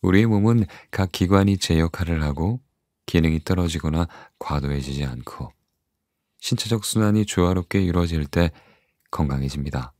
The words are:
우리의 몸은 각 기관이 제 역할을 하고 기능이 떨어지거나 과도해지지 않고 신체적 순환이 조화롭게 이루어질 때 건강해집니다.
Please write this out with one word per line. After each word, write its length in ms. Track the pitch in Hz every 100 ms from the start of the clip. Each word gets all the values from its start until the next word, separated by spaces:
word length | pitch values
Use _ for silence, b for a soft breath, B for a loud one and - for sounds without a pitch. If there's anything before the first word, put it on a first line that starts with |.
| 92
우리의 220 | 95 113
몸은 380 | 104 107 117 101 B B
각 200 | - 95
기관이 460 | - 90 98 98 95
제 220 | - 82
역할을 420 | 82 - 85 82
하고 400 | 76 71 85 123 _ _ _ _ -
기능이 360 | 85 80 80
떨어지거나 640 | - 92 87 82 80 78 85 B B _
과도해지지 680 | - 73 69 71 67 69
않고 480 | 69 62 62 - 62 _ _ _ _ _ _ _ _ _
신체적 460 | - 120 107 113 -
순환이 400 | 110 107 107 104
조화롭게 560 | - 87 92 90 98
이루어질 460 | 92 87 87 82 71
때 240 | - 85 b b b b b _
건강해집니다. 840 | - 73 67 67 69 69 65 60 _